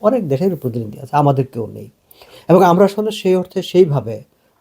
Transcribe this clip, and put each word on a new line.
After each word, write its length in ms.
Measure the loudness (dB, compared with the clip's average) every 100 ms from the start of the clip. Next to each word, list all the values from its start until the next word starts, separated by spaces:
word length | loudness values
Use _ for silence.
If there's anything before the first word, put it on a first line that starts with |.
অনেক 280 | -2 -2 -2
দেশের 280 | -2 -2 -4
প্রতিনিধি 420 | -6 -8 -10 -12
আছে, 180 | -4 0
আমাদের 300 | 0 0 -4
কেউ 200 | -6 -12
নেই। 240 | -12 -18 _ _ _ -20 -8 2
এবং 160 | 4
আমরা 200 | 6 4
আসলে 260 | 2 0 -6
সেই 260 | -4 0 0
অর্থে 260 | -2 -8
সেইভাবে 640 | 0 2 4 2 -4 -12 -16 _ _ _